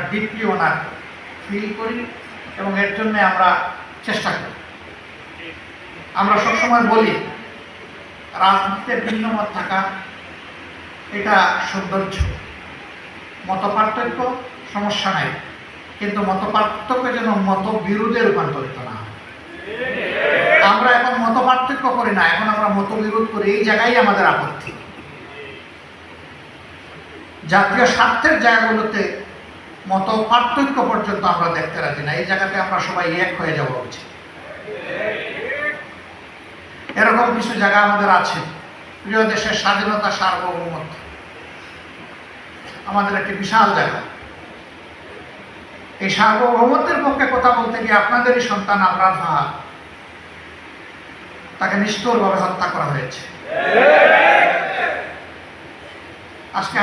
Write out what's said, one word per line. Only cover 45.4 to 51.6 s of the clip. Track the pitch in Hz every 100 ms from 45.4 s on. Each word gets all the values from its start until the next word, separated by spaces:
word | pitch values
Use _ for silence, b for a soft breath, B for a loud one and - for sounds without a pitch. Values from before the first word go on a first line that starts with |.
| - - - - - -
এই | 196 202
সার্বভৌমত্বের | 214 214 247 233 247 294 294 339
পক্ষে | 277 277 262
কথা | 247 254 240
বলতে | 226 233
গিয়ে | 220 208
আপনাদেরই | - 240 - 247 202
সন্তান | 202 196 202 185
আবরার | 185 190 185
ফাহাদ, | 170 151 - - - - - - - - - - - - - - - - - - - - -
তাকে | -